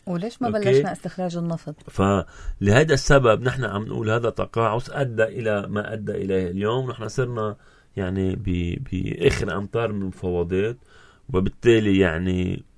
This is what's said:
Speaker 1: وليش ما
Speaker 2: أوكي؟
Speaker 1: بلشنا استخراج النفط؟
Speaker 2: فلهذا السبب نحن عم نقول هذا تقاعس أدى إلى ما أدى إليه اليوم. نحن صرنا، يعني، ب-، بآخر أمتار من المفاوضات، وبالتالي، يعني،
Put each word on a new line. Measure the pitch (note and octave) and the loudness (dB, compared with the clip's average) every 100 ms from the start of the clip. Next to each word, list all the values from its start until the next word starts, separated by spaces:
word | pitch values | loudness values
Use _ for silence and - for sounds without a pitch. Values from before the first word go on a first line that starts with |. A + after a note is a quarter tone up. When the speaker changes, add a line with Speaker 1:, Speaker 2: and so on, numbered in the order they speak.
| - | -8
Speaker 1:
وليش | F3 G#3+ - | -6 -6 -4
ما | A#3+ | -2
Speaker 2:
أوكي؟ | G#3+ | 0
Speaker 1:
بلشنا | G3+ C#3 C3 | 4 4 2
استخراج | E3+ E3+ - F3+ E3+ | -4 -8 -6 -4 -4
النفط؟ | E3+ E3 - D3+ - | -4 -6 -8 -14 -8
Speaker 2:
فلهذا | - G2 G2+ - - - - G2+ A#2 D#3+ | 0 2 2 -2 -10 -10 -2 4 6 6
السبب | C3+ - C#3+ A#2+ G#2+ | 2 6 6 8 4
نحن | B2 B2+ | 2 -2
عم | A2+ G2+ | -2 -4
نقول | A2 B2 A2 | -4 -4 0
هذا | A#2 A2+ | 0 0
تقاعس | G#2+ G2+ A#2 A2+ A#2+ - | -2 -4 0 0 0 -4
أدى | D3 C3 A2 | -4 -2 0
إلى | A2 B2 A2 G#2 G2 | 0 0 -2 -2 -2
ما | G#2 G#2 | -6 -6
أدى | G#2+ G#2 | -6 -6
إليه | F#2+ F#2+ F#2+ F2+ | -4 -2 0 0
اليوم. | F#2+ G#2 B2+ B2+ | -2 0 0 -4
نحن | A2+ - | -6 -8
صرنا، | - B2 A#2 G#2+ G2+ _ _ _ - | -4 -2 -2 -4 -6 _ _ _ -6
يعني، | F#2 F#2+ F#2+ - | -4 -2 -2 -2
ب-، | F#2+ F2 F2 - - | -2 -2 -2 -4 -6
بآخر | F#2 G#2+ - - - G2+ E2+ | -6 -4 0 0 0 -4 -6
أمتار | G2+ A#2 A2+ | -4 -4 -4
من | G#2 | -4
المفاوضات، | F#2+ - F#2 F2 F2 F#2+ G#2+ A#2+ _ - - _ - | -8 -6 -4 -2 0 0 -2 -4 _ -20 -20 _ -4
وبالتالي، | F#2 F#2+ - A#2+ A2+ G#2 F#2+ | 0 0 0 4 6 6 4
يعني، | F2+ D#2+ F#2 F#2 F2+ F#2 - | 4 2 -2 0 -2 -4 -10